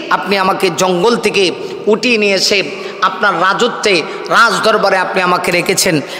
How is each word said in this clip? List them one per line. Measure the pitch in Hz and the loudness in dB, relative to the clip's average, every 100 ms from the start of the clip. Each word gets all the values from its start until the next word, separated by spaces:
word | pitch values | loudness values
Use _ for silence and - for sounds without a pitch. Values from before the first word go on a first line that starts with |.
| - | -4
আপনি | 180 190 196 | -2 0 0
আমাকে | 190 190 190 156 | 0 0 0 0
জঙ্গল | 185 180 208 233 | 0 2 2 2
থেকে | 208 190 185 143 - - - | 0 0 0 -2 -8 -6 0
উঠিয়ে | 214 247 226 | 0 2 0
নিয়ে | 208 | 2
এসে | 190 - 202 156 - - - | 0 0 0 -2 -6 -10 -2
আপনার | 185 - 208 170 | -2 0 0 2
রাজত্বে, | 185 190 233 - 214 180 139 - - | 0 2 0 0 0 0 0 -8 0
রাজদরবারে | 175 226 185 - 208 196 190 | 4 4 2 2 2 2 0
আপনি | 180 180 | 0 0
আমাকে | 180 175 190 | 0 0 0
রেখেছেন, | 175 165 185 196 160 - - | 0 0 0 2 0 -2 -12